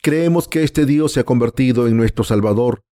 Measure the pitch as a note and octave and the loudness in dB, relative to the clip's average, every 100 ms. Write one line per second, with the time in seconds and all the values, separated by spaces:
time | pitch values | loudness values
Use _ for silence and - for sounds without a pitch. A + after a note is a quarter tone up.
0 | - D#3 E3+ E3+ - D#3+ D#3 - C#3+ D3 | 0 0 0 0 -2 -2 -2 0 0 0
1 | D3+ - - B2 A#2 - C3 A#2+ A#2+ A2+ | 0 -2 0 0 0 0 0 2 2 2
2 | A2 - G#2+ G#2+ G#2 G#2 B2 B2+ _ | 0 -2 -2 0 0 0 -2 -4 _